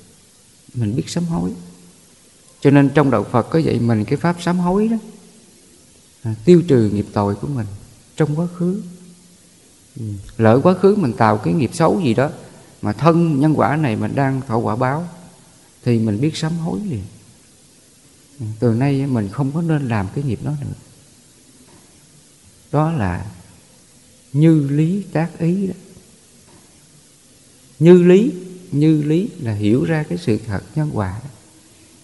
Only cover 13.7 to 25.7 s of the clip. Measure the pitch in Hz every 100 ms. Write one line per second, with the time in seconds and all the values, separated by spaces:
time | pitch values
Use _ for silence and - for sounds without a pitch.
13.7 | 147 151 107 107 113 135 135 131 113 110
14.7 | 107 127 143 175 - - - - _ _
15.7 | _ - 117 110 101 147 151 156 170 165
16.7 | 185 208 120 90 - - - _ _ _
17.7 | _ _ _ _ _ _ - 110 110 120
18.7 | 113 139 139 139 123 101 101 135 147 165
19.7 | 156 135 113 95 - 143 104 131 147 110
20.7 | 95 - - - _ _ _ _ - -
21.7 | - - _ _ _ _ _ _ _ _
22.7 | 143 156 165 95 90 92 - - - _
23.7 | _ _ _ _ _ _ 139 156 160 139
24.7 | 143 160 196 190 151 170 - 165 185 190